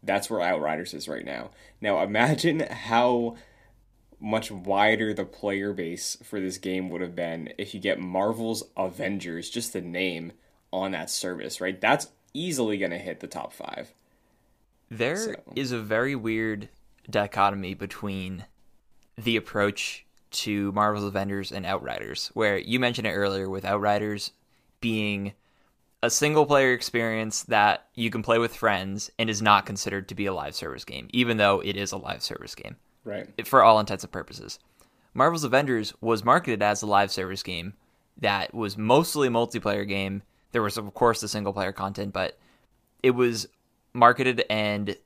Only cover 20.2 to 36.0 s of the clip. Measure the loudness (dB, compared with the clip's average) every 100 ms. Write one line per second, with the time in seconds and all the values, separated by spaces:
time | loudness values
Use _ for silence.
20.2 | _ -6 -2 0 0 2 2 2 -2 -2
21.2 | -2 -4 -6 -8 -4 -4 -4 -8 -6 -8
22.2 | -6 0 2 0 0 0 0 0 -2 0
23.2 | 0 0 -4 -4 -2 0 2 2 0 -6
24.2 | -8 _ _ _ _ _ -4 -2 -2 -2
25.2 | -4 -10 _ _ _ _ _ _ 0 2
26.2 | 2 4 6 6 6 2 0 -2 -2 -2
27.2 | -4 -6 2 4 6 4 _ -4 -2 -2
28.2 | 2 4 4 2 2 2 -2 -8 -10 -4
29.2 | -2 2 6 6 4 -6 -4 -6 -6 -6
30.2 | -4 -4 -6 -8 -10 -10 -12 -12 -6 -2
31.2 | 0 4 4 4 0 -4 -6 -8 -8 -8
32.2 | -8 -10 -14 -16 -16 -16 _ _ -12 -10
33.2 | -10 -10 4 8 10 10 6 -4 -8 -12
34.2 | -12 -14 -14 -16 _ _ _ _ _ 2
35.2 | 2 2 2 2 4 0 -2 -4